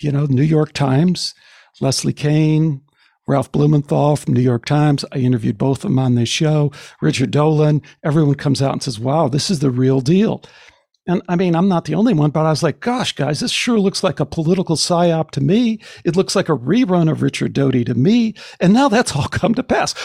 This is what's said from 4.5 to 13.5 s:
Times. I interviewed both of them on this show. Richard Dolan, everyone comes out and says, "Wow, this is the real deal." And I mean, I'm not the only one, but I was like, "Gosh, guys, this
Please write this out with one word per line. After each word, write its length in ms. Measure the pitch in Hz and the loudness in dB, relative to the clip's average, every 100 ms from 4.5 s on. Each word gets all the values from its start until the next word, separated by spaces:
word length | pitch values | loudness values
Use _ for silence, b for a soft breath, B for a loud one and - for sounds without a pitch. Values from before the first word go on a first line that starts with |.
| 120 - | 0 0
Times. 380 | 147 151 143 - | 0 2 0 -4
I 80 | 143 | -2
interviewed 400 | 127 123 120 107 | 0 0 -2 -2
both 200 | 131 135 | -2 -2
of 120 | - | -2
them 80 | 131 | 0
on 160 | 131 | 2
this 140 | 120 117 | 0 0
show. 420 | - 156 151 147 B B B | 0 0 2 0 B B B
Richard 320 | 156 - 127 | -2 0 0
Dolan, 500 | 139 151 151 151 151 B B | 0 2 2 2 0 B B
everyone 320 | 165 151 147 143 | -2 0 2 0
comes 260 | 147 135 | 0 0
out 100 | 135 | 0
and 100 | 143 | -2
says, 180 | - 104 | -6 -6
"Wow, 260 | 123 151 147 | -4 0 0
this 240 | 139 - | -2 -2
is 80 | 170 | -2
the 120 | 139 | 0
real 300 | 123 131 135 | 0 2 0
deal." 420 | 123 185 214 - - B B B B _ - | 2 2 2 -2 -10 B B B B _ -4
And 140 | 180 - | -4 -2
I 80 | 175 | -2
mean, 180 | 180 | 0
I'm 140 | 165 196 | 2 2
not 160 | 170 | 0
the 120 | 156 156 | -2 0
only 180 | 233 | 2
one, 160 | 165 147 | 2 2
but 160 | 147 156 | 2 0
I 40 | |
was 120 | 156 | 0
like, 180 | 160 - | -2 -2
"Gosh, 340 | - 247 185 | -4 -4 -4
guys, 260 | - 139 151 | -4 -4 -4
this 100 | 240 | -4